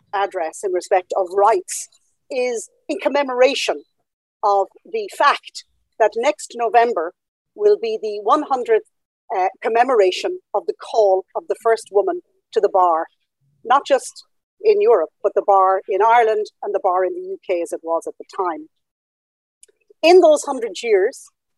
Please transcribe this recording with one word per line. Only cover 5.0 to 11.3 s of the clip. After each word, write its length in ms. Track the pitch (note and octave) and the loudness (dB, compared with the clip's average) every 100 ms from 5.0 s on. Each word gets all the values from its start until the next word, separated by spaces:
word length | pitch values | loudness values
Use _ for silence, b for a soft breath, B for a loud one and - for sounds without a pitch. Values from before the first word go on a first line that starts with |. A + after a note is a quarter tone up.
| G4 - | -8 0
fact 480 | D4 B3+ - - - _ _ - | 2 2 -4 -20 -20 _ _ -2
that 140 | G#3+ A3+ | -2 0
next 380 | C4 D4+ - A#3+ | -2 -4 -8 -8
November 580 | A#3 A#3 A#3+ F#3 D#3+ - _ _ _ - | 0 2 2 0 -6 -8 _ _ _ -2
will 240 | G#3 G#3 | 2 2
be 160 | A3+ A3 | 0 -6
the 200 | G#3+ G#3 | -8 -6
one 220 | G#3 D4+ | 0 0
hundredth, 420 | C#4+ C4 A#3 G#3+ - _ _ _ - G3 | 0 -4 0 0 -2 _ _ _ -10 -4
uh, 120 | F#3 - | -4 -4
commemoration 760 | B3 A3+ B3+ A#3+ F#3 F3+ G3+ - - | -2 0 2 2 2 0 -4 -4 -8
of 140 | G3+ - | -6 -6
the 80 | - | -8
call 500 | - A#3+ G3+ F#3+ - | -4 0 2 2 -2